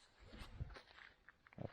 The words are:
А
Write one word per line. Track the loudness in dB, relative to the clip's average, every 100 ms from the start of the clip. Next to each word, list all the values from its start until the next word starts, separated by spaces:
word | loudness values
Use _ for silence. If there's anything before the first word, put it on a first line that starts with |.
| -16 -12 -6 -2 -2 4 4 4 -6 -8 -10 -10 -14 -14 -8 2
А | 12